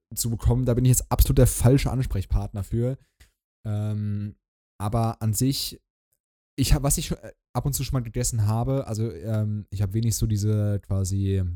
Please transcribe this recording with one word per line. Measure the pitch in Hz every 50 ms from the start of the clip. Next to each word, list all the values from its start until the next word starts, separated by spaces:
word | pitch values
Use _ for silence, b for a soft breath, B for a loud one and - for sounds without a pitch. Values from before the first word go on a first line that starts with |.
| _ - -
zu | - - 117
bekommen, | 113 107 - - 123 123 127
da | 123 117
bin | 123 127
ich | 131
jetzt | 123 - - -
absolut | - - - - 135 135
der | 127 -
falsche | - - - 120 131 143 - -
Ansprechpartner | - 131 131 - - 101 92 - - - 101 104 - 104 95
für. | - - 113 117 127 135 - _ _ _ _ - _ _ _ _ _ _ _ -
Ähm, | 107 104 104 107 107 107 104 107 104 104 104 104 104 104 _ _ _ _ _ _ _ _ -
aber | 98 107 110 117 113 113 117 -
an | - 110 104
sich, | - 127 135 139 - - - - - _ _ _ _ _ _ _ _ _ _ _ _ _ _ _ -
ich | 139 - -
hab, | 147 127
was | 139 139 -
ich | 151 -
schon, | - -
äh, | - 107 - _ _ _ -
ab | 123 -
und | 147 131
zu | - 135
schon | - -
mal | 131 120
gegessen | 117 - 123 123 - 123 113 107 104
habe, | 110 113 120 131 135 135 - -
also, | 110 104 110 117
ähm, | 82 82 76 110 110 107 107 107 104 107 101 -
ich | - 98
hab | 104 95 95
wenig | 113 113 117 110
so | - 117 110
diese | 110 104 101 107 107 107 104 104 104 98
quasi, | - - 98 95 95 90 98 98 98 98 98 95 92 87 87